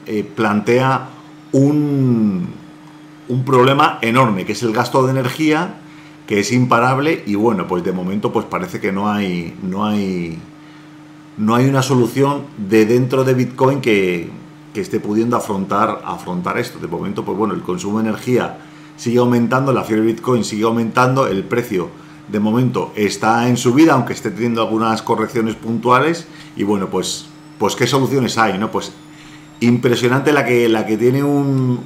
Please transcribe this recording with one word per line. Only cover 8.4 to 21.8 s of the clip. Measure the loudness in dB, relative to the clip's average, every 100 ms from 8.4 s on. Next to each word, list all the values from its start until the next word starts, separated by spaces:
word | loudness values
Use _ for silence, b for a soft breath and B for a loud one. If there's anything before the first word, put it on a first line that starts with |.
| -2
parece | -6 -6 -4
que | -4
no | -2 -2
hay, | -2 -2 -4 -6 -8
no | -8 -4 -2
hay, | -2 -2 -4 -6 -10 -16 -20 B B B B B -20 -18 -4
no | 0 2
hay | 4
una | 2
solución | 2 2 2 2 0 0 -8 -10
de | 2 4 4
dentro | 2 2 0 2
de |
Bitcoin | 2 0 2 2 2
que, | 2 2 2 -2 -6 -14 -18 -20 -12
que | -8
esté | -4 -4
pudiendo | -2 0 0 0
afrontar, | -2 -6 -2 0 0 -2 -8
afrontar | -10 -6 -6 -4 -4
esto. | -4 -8
De | -8
momento, | -6 -6 -6 -6
pues | -2
bueno, | -2
el | -2
consumo | -6 -6 -4 -2
de | -2
energía | -4 -2 0 -2 -6 B B B -10
sigue | 0 2
aumentando, | 4 2 2 2 2
la | 0
fiebre | 0 0 0
Bitcoin | 0 0 0 0
sigue | -2
aumentando, | 0 0 0 2 2 2 0
el | -2
precio | -2 -4 -2 -4